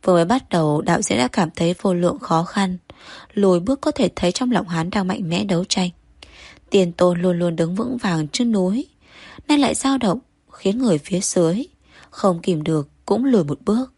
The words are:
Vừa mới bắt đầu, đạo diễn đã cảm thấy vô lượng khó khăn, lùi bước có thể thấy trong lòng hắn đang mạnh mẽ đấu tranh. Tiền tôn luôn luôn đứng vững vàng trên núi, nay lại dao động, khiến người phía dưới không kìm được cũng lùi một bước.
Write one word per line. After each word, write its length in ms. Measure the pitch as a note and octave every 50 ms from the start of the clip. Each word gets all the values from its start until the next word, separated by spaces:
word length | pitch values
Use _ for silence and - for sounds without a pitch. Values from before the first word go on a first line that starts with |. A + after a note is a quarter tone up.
| -
Vừa 100 | F#3+ F3+
mới 120 | E3+ E3+
bắt 240 | E3+ A#3 C4+ - -
đầu, 320 | - E3+ D#3 D3+ D3 D3
đạo 200 | - - E3+ -
diễn 160 | - - B3+
đã 100 | A3+ B3
cảm 220 | B3 - - F3 D#3+ -
thấy 200 | - E3+ E3+ F3+ -
vô 120 | - G3 F3+
lượng 260 | F3 F3 F3 - C#4+
khó 240 | - - E3 D#3+ E3+
khăn, 340 | - - G3+ G3 F#3 F#3 F3+ _ - - - - - - - - _ -
lùi 260 | G#3 G3+ F#3+ F3+ F3
bước 220 | E3+ A3+ C4+ C#4
có 100 | - D4+
thể 180 | D4 - A#3 F3 -
thấy 160 | - - F3
trong 200 | F3+ - B3+ B3
lòng 160 | A#3+ F3 A3+
hắn 220 | E3+ E3+ E3 D#3+ F3+
đang 180 | - G#3+ F#3+
mạnh 220 | F#3 F#3 - G3 D#3+
mẽ 140 | E3+ F#3 G#3+
đấu 220 | G3 F#3 E3 F#3
tranh. 240 | - - G3 F#3 F3+ - _ _ _ _ _ - - - - - - - - _ _
Tiền 220 | - G3+ F#3 F3
tôn 300 | E3+ - F3+ F3+ F3 F3
luôn 180 | F3 F#3 F3 E3+
luôn 160 | F3 F3 E3
đứng 200 | D#3+ E3 E3 F3+
vững 220 | G3 A#3 B3 C4
vàng 300 | A#3+ - F#3+ E3+ D#3+ D#3
trên 240 | D3+ - - B3 A#3+
núi, 360 | A3 G3 F3+ F#3 G3+ B3 E4 _ _ _ _ _ - - - - - - -
nay 100 | - D4
lại 180 | C#4+ C#4 A3+ -
dao 220 | - - C4+ C#4
động, 220 | C4 A#3 G3 F3 B3+ _ _ _ _ _ _
khiến 260 | - - - F#3+ G3+
người 200 | B3 C4 A#3 E3
phía 220 | D3 - - F3 F3+
dưới 440 | G3 - - F#3 E3+ D#3+ F3 A3 D4+ - _ _ _ _ _ - - _
không 320 | - - - G3 F3+ E3+
kìm 220 | - F#3+ F3+ D#3 D#3
được 260 | E3 D#3+ D3+ C#3+ - _ _ _
cũng 200 | - G3 A3 B3+
lùi 180 | C#4 B3 G3+ D#3
một 160 | C#3+ D3 - -
bước. 280 | - G#3 A#3+ C4 - _